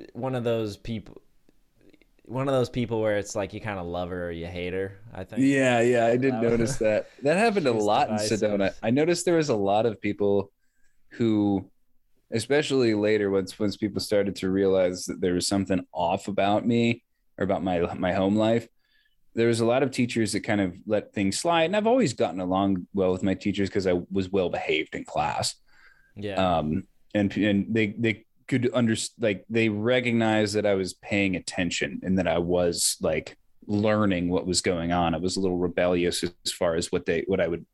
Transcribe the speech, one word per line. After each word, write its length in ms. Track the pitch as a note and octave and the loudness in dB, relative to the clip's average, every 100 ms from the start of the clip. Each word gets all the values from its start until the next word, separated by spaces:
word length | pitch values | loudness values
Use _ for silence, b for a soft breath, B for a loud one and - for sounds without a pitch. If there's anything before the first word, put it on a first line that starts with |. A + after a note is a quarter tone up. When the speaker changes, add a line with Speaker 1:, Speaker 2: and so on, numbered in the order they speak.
| - | -16
Speaker 1:
one 200 | - C3 | -8 -6
of 100 | C3 | -2
those 320 | A#2 A2+ G#2+ G#2 | 0 0 -2 -6
people, 440 | - A2 - - _ _ _ _ _ _ F#2+ - _ _ - | -8 -8 -10 -20 _ _ _ _ _ _ -20 -20 _ _ -10
one 220 | B2+ C#3 | -6 0
of 60 | |
those 160 | C3+ A#2+ | 0 0
people 320 | B2 A2+ A2+ | -2 -2 0
where 160 | A2 G#2 | 0 0
it's 180 | G2 A2 | -2 -4
like 180 | F#2+ | -6
you 60 | G#2+ | -6
kinda 240 | G#2+ G2 | -8 -6
love 260 | F2 F2 F2+ | -6 -6 -4
her 180 | F2+ F2 | -6 -6
or 40 | |
you 160 | E2+ E2+ | -6 -8
hate 260 | F2 F2+ | -6 -6
her, 240 | F#2 G2 G2+ A#2 | -4 -6 -8 -16
I 100 | F#2 F#2 | -14 -10
think. 160 | A2+ | 0
Speaker 2:
Yeah, 380 | C3+ C3+ C3 A#2+ | 2 4 2 4
yeah, 240 | A#2+ B2 A#2 | 4 4 2
I 100 | B2 | 2
did 160 | C3+ | 2
Speaker 1:
That 80 | A#2 | 0
was 100 | A#2 | 2
Speaker 2:
notice 260 | A#2 A#2 - | 2 0 0
that. 320 | G#2+ G#2 - - | 0 0 -2 -4
That 160 | C#3 F3 | 0 2
happened 300 | A#3 G3+ C#3 | 2 2 0
a 60 | |
Speaker 1:
<laughs> 0 | |
she's 100 | A2+ | 2
Speaker 2:
lot 260 | G#2 A#2 C#3 | 2 2 2
in 60 | G#2+ | -2
Speaker 1:
divisive. 240 | G#2+ A2 | 0 0
Speaker 2:
Sedona. 320 | G#2+ G2+ F#2+ - | 2 2 0 0
I 80 | A2 | 0
noticed 340 | C3 D#3+ E3+ - | 2 2 0 2
there 100 | E3 | 2
was 140 | D3 | 2
a 60 | A2 | 0
lot 300 | G2 G#2 A#2 | 2 2 2
of 140 | G#2 | 0
people 520 | G#2 G2+ G2+ G2+ F#2+ _ _ _ - _ - | -4 0 2 2 0 _ _ _ -20 _ -16
who, 600 | - A#2 G#2+ G2+ G2 - _ _ _ _ _ - | -2 2 4 4 2 -2 _ _ _ _ _ -6
especially 600 | A2+ A2 C#3+ C#3+ C3+ A#2 G#2 | -6 0 0 2 2 4 4
later, 340 | G#2 G#2+ G2+ | 4 4 4
once, 300 | G2 F#2+ - | 2 0 -2
once 160 | G#2 - | -4 -2
people 220 | G#2+ G2+ | -4 -2
started 360 | - G2+ G2 F#2 | 0 0 0 -2
to 120 | F#2+ | -2
realize 560 | F#2+ F#2+ F#2+ F2+ F2+ - | 2 4 4 2 -2 -8
that 140 | - | -2
there 120 | F2+ | 0
was 140 | F2+ - | 0 0
something 380 | G2 F#2+ F#2 - | 0 0 -2 -4
off 360 | E2+ E2+ G2 - | -4 -2 -2 -4
about 380 | G2 G2 G#2 A2+ | 0 2 2 2
me 380 | A#2 A#2 A#2 _ _ _ - | 2 2 -2 _ _ _ -6
or 60 | |
about 200 | F#2+ F#2 | -2 0
my, 300 | F#2 F2 E2+ - | 0 0 -2 -2
my 180 | F#2 | -2
home 220 | F#2+ F#2+ G#2+ | 0 2 2
life, 300 | A2 A#2 - _ _ _ _ _ _ - | 2 0 -2 _ _ _ _ _ _ 0
there 120 | A#2 | 0
was 120 | A#2 | 2
a 60 | A#2 | 2
lot 180 | B2 | 2
of 80 | C#3 | 0
teachers 400 | B2+ A#2+ A#2 G#2+ | 0 -2 0 -2
that 100 | G2+ | -2
kind 200 | - G#2 | -2 0
of 140 | F#2+ F2+ G2+ | 0 -4 -2
let 280 | G#2 - | -2 -2
things 240 | - G2 - | -2 -2 0
slide, 240 | E3+ E3+ E3 | 0 2 2
and 100 | G#3 | 0
I've 120 | A3 | 2
always 260 | C4 E3+ | 2 2
gotten 260 | - F#2 F2+ | 0 -2 -2
along 480 | F2+ F#2 G2+ F#2 - | -2 0 2 0 -4
well 180 | G2 F#2 | 0 0
with 120 | F#2 | 2
my 100 | G2 | 0
teachers 360 | F#2+ G#2 F#2+ F#2 | -2 -2 -2 -2
'cause 160 | G#2 F#2 | 0 0
I 60 | F2+ F2 | 0 -2
was 200 | F#2+ F#2 | -4 -2
well 180 | F#2+ F2 | 0 -2
behaved 460 | E2 - D#2 - - | -2 -2 -2 -4 -8
in 80 | |
class. 520 | - D#2 D2+ - - - _ b b b b G#2+ | -8 -4 -4 -2 -6 -8 _ b b b b -12
Speaker 1:
Yeah. 420 | G2+ F#2+ F#2 E2 | -6 -2 0 0
Speaker 2:
Um, 260 | D2+ F2 - _ _ G#2 | 0 -4 -6 _ _ 0
and, 200 | G2+ G2+ | 0 2
and 280 | G#2 G2+ G2 | 2 2 0
they, 220 | A2 G#2 A#2 | 0 0 0
they 280 | A2+ G#2 _ _ - | -2 -2 _ _ -4
could 220 | B2+ A#2 | 0 0
under-, 220 | B2 A2+ G#2+ - - | 0 0 0 -4 -4
like, 260 | A2 F#2+ - | -2 -2 -2
they 200 | A2+ A2 | 0 2
recognized 840 | G#2 A2+ B2+ A#2+ A#2 A2 A2 G#2+ G#2 | 0 0 0 2 2 2 2 2 0
that 100 | G2+ | 2
I 80 | G2 | 0
was 180 | F#2 | -2
paying 420 | - - G2+ G2 F2+ | -8 -2 0 0 -2
attention 640 | - - F2 - C#2+ - | -6 -4 -4 -2 -6 -6
and 140 | F#2 F#2 | -2 0
that 80 | E2+ | 2
I 100 | E2 | 0
was, 580 | E2+ F2+ F2 F2 - - | 0 2 0 0 -4 -2
like, 360 | E2 D#2 - - _ - - | -2 -2 -6 -18 _ -20 -4
learning 640 | G#2 G#2+ G#2+ G#2 F2 F2 | 0 2 2 2 2 0
what 160 | F2+ F#2 | 0 0
was 160 | F2 | -2
going 300 | G2+ E2+ E2+ | 0 -2 0
on. 240 | F2 E2+ E2 | 2 2 0
I 20 | |
was 200 | F#2 F#2+ | -2 -2
a 20 | |
little 180 | F#2+ F2+ | -2 0
rebellious 680 | F2+ E2+ F2+ F2+ F2 - | -2 0 2 2 0 -2
as 280 | F2 - - | -6 -6 -10
far 240 | - F2+ E2 | -2 -2 -2
as 160 | F2+ | -2
what 140 | F2 - | -4 -2
they, 160 | E2 - | -2 0
what 120 | F#2 | 0
I 80 | E2+ | 0
would 180 | E2+ - | -4 -10